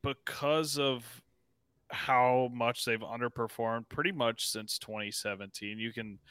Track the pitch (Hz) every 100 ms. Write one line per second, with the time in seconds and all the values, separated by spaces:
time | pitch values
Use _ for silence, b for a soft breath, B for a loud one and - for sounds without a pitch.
0 | 139 131 - - 143 156 151 143 139 123
1 | 117 - _ _ _ _ _ _ - -
2 | - 127 127 127 123 120 120 120 - 113
3 | 107 117 120 - 113 - 113 117 117 -
4 | 170 170 117 113 - 110 107 - - 107
5 | 104 - 107 98 98 - 104 107 113 113
6 | 107 98 b